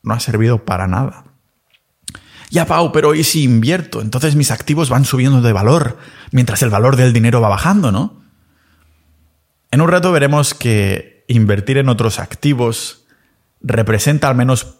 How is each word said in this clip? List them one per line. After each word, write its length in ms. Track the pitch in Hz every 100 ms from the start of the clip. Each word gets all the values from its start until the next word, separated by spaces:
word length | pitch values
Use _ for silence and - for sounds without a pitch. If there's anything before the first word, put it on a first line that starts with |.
no 120 | -
ha 60 | 117
servido 440 | - 107 117 113
para 240 | - 92 92
nada. 360 | 90 135 - _ _ _ _ _ _ _ _ - - _ - -
"Ya, 160 | 170 165
Pau, 260 | 160 170
pero 220 | 156 151
¿y 100 | 156
si 200 | 156 160
invierto? 560 | 135 117 117 185 151 113
Entonces 340 | 107 127 156
mis 160 | 147 131
activos 400 | 110 - 147 147
van 140 | 123
subiendo 380 | 135 127 131 135
de 100 | 120
valor, 460 | 98 104 160 117 - - - -
mientras 300 | 131 123 101
el 80 | 123
valor 260 | 104 123 127
del 160 | 127
dinero 280 | 117 117 117
va 80 | 110
bajando, 440 | 95 165 202 139
¿no?". 300 | 92 190 - _ _ _ _ _ _ _ _ _ _ _ _ _ _ _
En 100 | 131
un 80 | 170
rato 220 | 175 180
veremos 420 | 165 139 147 139
que 720 | - 120 107 98 95 - _ -
invertir 500 | 120 107 101 101 135
en 100 | 135
otros 300 | 113 113 -
activos 880 | - - 143 131 120 110 - - _ _ _ _ _ _
representa, 680 | - 110 107 107 147 147 143
al 60 |
menos 440 | 123 123 127 -